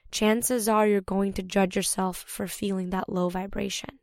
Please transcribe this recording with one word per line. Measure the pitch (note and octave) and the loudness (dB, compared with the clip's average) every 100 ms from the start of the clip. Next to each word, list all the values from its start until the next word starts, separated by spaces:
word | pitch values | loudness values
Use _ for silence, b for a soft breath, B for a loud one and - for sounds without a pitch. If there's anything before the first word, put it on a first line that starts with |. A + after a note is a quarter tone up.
| - | -10
Chances | - G#3+ A3 A#3+ B3+ G#3+ | 0 2 4 2 0 2
are | G#3+ G#3+ | 4 4
you're | G3+ | 4
going | F#3+ G3 G3 | 2 0 0
to | G3 | -2
judge | F#3 G3+ F#3+ G3+ | -2 2 2 2
yourself | F#3 - F#3+ F3+ - | -2 0 -2 -4 -12
for | - G3 | -8 -8
feeling | - G3+ F#3+ F3+ | -4 -2 -2 -2
that | F#3+ - | -2 -2
low | F#3+ F3+ | 0 0
vibration, | F3+ G3 G3 G3+ - - - | 0 -4 -4 -4 -6 -10 -14